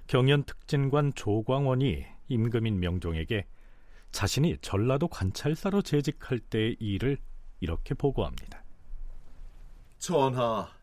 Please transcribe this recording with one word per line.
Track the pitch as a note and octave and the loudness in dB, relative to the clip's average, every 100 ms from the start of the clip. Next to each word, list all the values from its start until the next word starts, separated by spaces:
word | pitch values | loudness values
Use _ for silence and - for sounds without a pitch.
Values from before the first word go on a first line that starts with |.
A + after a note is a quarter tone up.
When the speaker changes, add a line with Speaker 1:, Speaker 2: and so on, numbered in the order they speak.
| - | 0
Speaker 1:
경연 | C3 C3 C#3+ | 4 6 4
특진관 | - - - C#3+ C#3 C#3+ C#3+ - | 2 -8 -2 0 4 4 2 0
조광원이 | G#2 G#2 A2 C3 C#3 B2+ C3+ D2 - - - | 0 0 2 2 4 4 2 0 -4 -14 -2
임금인 | B2 A#2 A#2 A2+ G2 | 0 2 2 2 2
명종에게 | F2 F2 E2+ D#2+ D#2+ G#2+ - - - - - - - | 0 0 -2 -2 0 -2 -2 -10 -20 -20 -20 -20 -12
자신이 | - G2 - D#3+ - | -2 0 2 2 0
전라도 | - G2 A#2+ C3+ - | -2 0 2 2 0
관찰사로 | - F#2+ - D3 D#3 G3 G3+ | 0 -2 0 -2 0 2 2
재직할 | - D3 C#3+ - - B2+ | 2 2 2 -4 -4 -4
때의 | - A2 A2 - | 0 0 2 0
일을 | A2 F#2+ B2 C#3+ - - - - | -2 0 0 -2 -6 -12 -12 -6
이렇게 | E2 E2 - | -2 -2 -2
보고합니다. | C#3 C#3+ B2 G2+ - - - - - - - - - - - - - - - - - | 0 0 0 -2 -4 -10 -12 -14 -14 -10 -8 -8 -10 -12 -12 -14 -14 -16 -18 -20 -10
Speaker 2:
전하, | - E3 C3+ B2+ A#2+ G#2+ F2 - | 0 4 4 4 2 0 -4 -12